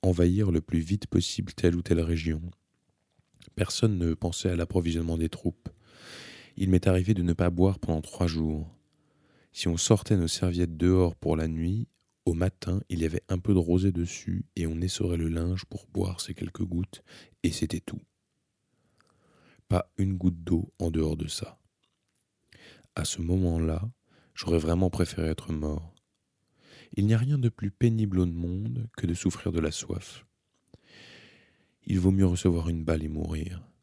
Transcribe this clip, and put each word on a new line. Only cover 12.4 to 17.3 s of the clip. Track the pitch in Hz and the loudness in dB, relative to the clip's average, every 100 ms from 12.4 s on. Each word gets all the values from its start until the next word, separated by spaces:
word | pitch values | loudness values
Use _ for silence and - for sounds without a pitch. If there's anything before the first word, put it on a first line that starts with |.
| 92 - - 92 - | 0 -2 -4 -4 -2
il | 85 | -2
y | |
avait | 82 78 _ | -2 -2 _
un | 90 | -4
peu | 98 | 2
de | 95 | 2
rosée | 82 90 98 | 4 4 2
dessus | 87 87 - - 92 - | 0 -4 -6 -6 -6 -6
et | - 82 | -4 -4
on | 82 | -2
essorait | 92 - 92 87 | -4 -2 -2 0
le | 82 | -2
linge | 82 85 92 | -2 -2 -4
pour | - - - | -6 -14 -8
boire | 95 92 90 | -4 -4 -4
ces | - | -10
quelques | 92 90 - | -8 -10 -6
gouttes, | 95 85 95 - _ - - | -4 -2 -4 -8 _ -20 -20